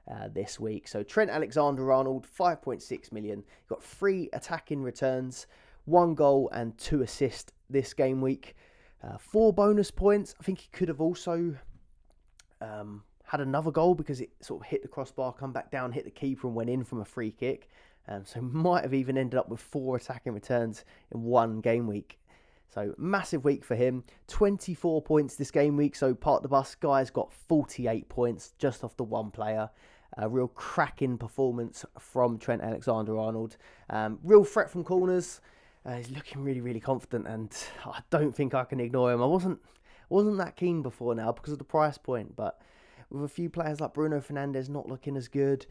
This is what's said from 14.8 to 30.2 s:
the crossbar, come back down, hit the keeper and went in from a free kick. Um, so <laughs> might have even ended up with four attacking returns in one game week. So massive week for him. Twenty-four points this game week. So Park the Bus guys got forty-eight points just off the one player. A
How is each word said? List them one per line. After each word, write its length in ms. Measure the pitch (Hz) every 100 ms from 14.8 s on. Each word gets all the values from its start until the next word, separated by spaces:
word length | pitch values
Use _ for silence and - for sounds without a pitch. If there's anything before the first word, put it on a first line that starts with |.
the 80 | 127
crossbar, 420 | - 131 - 127
come 220 | - 135
back 180 | 123 -
down, 220 | 135 127
hit 100 | 131
the 80 | -
keeper 360 | - 139 135 127
and 80 | 113
went 120 | 117
in 140 | 131
from 160 | 120 117
a 60 | 101
free 260 | - 110
kick. 380 | - 127 - - _ _ _ -
Um, 160 | 101 98
so 160 | 117
<laughs> 0 |
might 400 | 123 151 175 180
have 120 | 131
even 240 | 135 131 131
ended 200 | 127 127
up 100 | -
with 140 | 117
four 340 | - 147 131 127
attacking 380 | - 123 131
returns 500 | 104 - 120 113 107 - - -
in 80 | 117
one 400 | 117 123 113 110
game 260 | 113 120 117
week. 320 | 104 - - _ _ _ _ _
So 260 | 101 101 -
massive 480 | 170 196 - 151 143
week 180 | 139
for 120 | - 120
him. 280 | 127 127 - - -
Twenty-four 760 | - 202 202 - 170 175 156
points 320 | 151 151 139 -
this 160 | 139
game 260 | 151 147 143
week. 180 | 147 -
So 180 | 135
Park 280 | 127 156 135
the 80 | 135
Bus 260 | 135 135 -
guys 340 | 151 135 127
got 220 | 127 -
forty-eight 760 | - - 156 139 - 120 113 -
points 440 | - 120 113 - -
just 260 | 139 -
off 140 | 117 -
the 60 |
one 280 | 113 110 107
player. 380 | - 107 110 107 _ - - _
A 100 | -